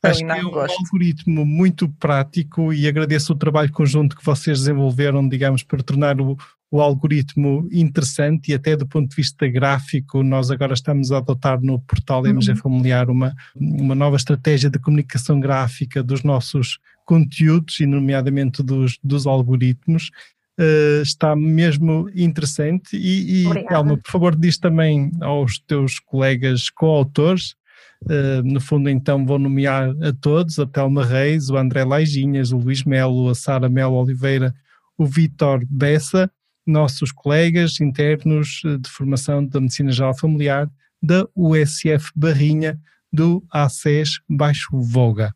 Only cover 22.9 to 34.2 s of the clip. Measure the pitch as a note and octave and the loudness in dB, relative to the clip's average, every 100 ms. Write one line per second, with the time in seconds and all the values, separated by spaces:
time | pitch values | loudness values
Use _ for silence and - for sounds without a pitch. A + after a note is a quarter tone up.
22.9 | G3+ F#3 F#3+ F#3 F#3 F3 E3 - E3+ D3 | -6 -2 -2 0 0 2 0 0 0 2
23.9 | D3 - F#3 F3 D#3 E3 D#3+ F3+ D#3+ D#3+ | 0 -2 0 2 2 0 2 0 2 2
24.9 | D3 C#3 E3 C#3+ C#3+ C3 G#2 _ D3 C3+ | 2 -2 -4 -4 -2 -2 -4 _ -2 -2
25.9 | - _ C3+ C3+ C3 C3 B2+ - - D#3+ | -4 _ -2 0 0 0 -2 -4 -2 2
26.9 | D3+ C3+ C#3+ D3+ F#3 - - _ _ - | 2 0 2 2 0 -4 -16 _ _ -20
27.9 | _ - D3 C#3 C3+ B2+ C#3 C3 D3+ C#3 | _ -4 -2 0 0 0 -2 0 0 2
28.9 | C3+ C3+ C#3 C3 C#3 C#3 C3+ C#3 C3+ C3 | 0 0 0 0 0 0 0 0 0 -2
29.9 | C#3+ D#3 C#3 D3 D3+ F3 D3+ C#3+ C#3 C3+ | -2 -4 -2 0 0 0 -2 -4 -2 0
30.9 | C#3 B2 C3 C#3 D#3+ C3+ C3 C3 C3 C3 | 0 0 0 2 0 0 0 0 0 0
31.9 | C#3+ D#3 C#3+ C#3 C#3 B2+ B2+ A#2+ C3+ C3+ | 2 2 0 0 0 0 0 0 -2 0
32.9 | C3+ C3 B2+ B2 A#2+ - C3+ B2+ B2+ C3 | 0 2 2 0 -2 -2 -2 0 0 0
33.9 | B2+ B2+ B2+ | 0 0 -2